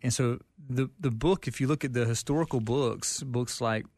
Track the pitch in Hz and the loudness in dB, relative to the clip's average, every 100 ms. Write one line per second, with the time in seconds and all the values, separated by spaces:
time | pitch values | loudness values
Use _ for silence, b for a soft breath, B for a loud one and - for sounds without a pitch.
0 | 127 113 127 117 - - 143 127 131 - | 0 2 0 0 -6 -16 -4 -2 -2 -2
1 | 139 113 147 185 - - 131 127 143 123 | -2 2 2 2 0 -2 0 2 0 2
2 | 117 113 - 143 165 131 110 127 127 - | 2 0 0 0 2 0 0 2 0 0
3 | - - 139 123 120 - 117 110 - | -4 -4 -2 -2 -2 -2 0 0 -2